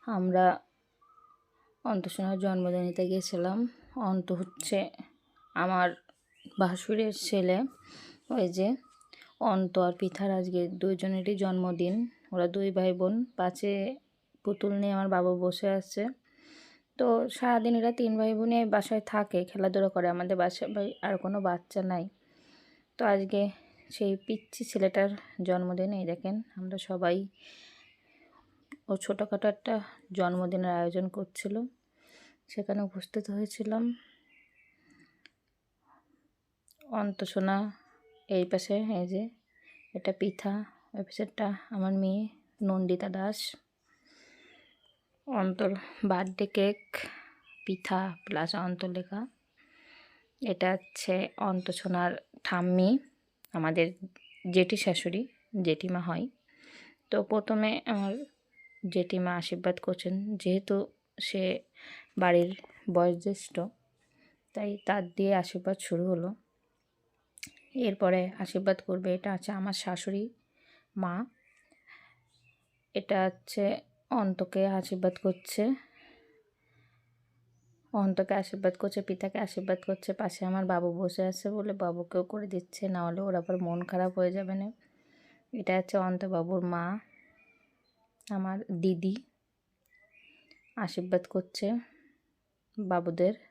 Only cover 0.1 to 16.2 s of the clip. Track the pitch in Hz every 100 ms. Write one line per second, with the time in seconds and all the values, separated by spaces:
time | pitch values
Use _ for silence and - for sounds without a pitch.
0.1 | 208 185 180 185 - _ _ _ _ _
1.1 | - _ _ _ _ _ _ 240 202 175
2.1 | - 190 190 196 185 180 180 180 175 180
3.1 | 185 - 180 175 202 240 - - - 208
4.1 | 190 180 180 185 - - 196 190 - -
5.1 | _ _ _ _ - 180 185 180 - -
6.1 | _ _ _ - - 185 180 - 214 220
7.1 | 202 - 202 185 185 269 - - - -
8.1 | - _ 262 185 180 196 262 - _ _
9.1 | - - _ 226 190 180 180 180 175 185
10.1 | - 202 190 180 180 175 185 190 185 190
11.1 | 190 185 196 196 185 185 170 175 214 240
12.1 | _ _ 185 175 190 196 185 185 180 185
13.1 | 220 254 - 180 180 202 202 196 269 _
14.1 | _ _ _ - 202 208 202 202 196 196
15.1 | 185 180 180 180 180 196 196 190 - 226
16.1 | 262